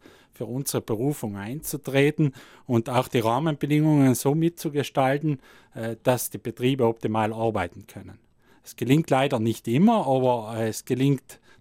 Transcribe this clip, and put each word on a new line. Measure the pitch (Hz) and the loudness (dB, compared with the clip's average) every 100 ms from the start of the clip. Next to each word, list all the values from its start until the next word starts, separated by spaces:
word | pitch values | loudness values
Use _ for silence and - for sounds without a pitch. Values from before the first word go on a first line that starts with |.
| - - _ | -20 -20 _
für | - 110 | -12 -10
unsere | 127 139 127 | -8 -4 -4
Berufung | - 107 139 147 110 101 | -4 -2 -2 -2 -6 -8
einzutreten | 101 151 - 147 - 139 147 147 147 - - - - | -8 -10 -10 -10 -2 2 2 2 0 -2 -20 -16 0
und | 117 123 | 0 2
auch | 123 127 | -2 0
die | 123 | 0
Rahmenbedingungen | 110 123 165 147 143 151 156 147 135 | 2 0 0 -2 0 2 4 4 4
so | 120 139 156 | 4 0 0
mitzugestalten, | 165 - 165 143 - 170 165 147 151 139 - - _ | 0 -2 -6 -4 -2 0 0 0 -2 -4 -8 -20 _
äh, | 117 113 110 | -10 -8 -4
dass | - 123 - | 0 0 -2
die | - | -8
Betriebe | 120 - 127 135 113 | -10 -2 0 2 2
optimal | - 117 110 107 | 0 -2 0 -2
arbeiten | 110 113 104 87 98 - | 0 -2 -2 -6 -8 -20
können. | 101 95 98 _ _ _ _ | -20 -18 -20 _ _ _ _
Es | - - | -18 -6
gelingt | 120 147 160 | 2 2 4
leider | 135 139 127 | 2 2 0
nicht | 113 110 - | -2 -2 -2
immer, | 131 214 220 143 | 4 4 4 2
aber, | 131 127 120 110 113 | 2 2 0 -2 -4
äh, | 113 | -4
es | 107 | -4
gelingt | - 127 139 135 _ - _ - | -4 0 2 0 _ -20 _ -14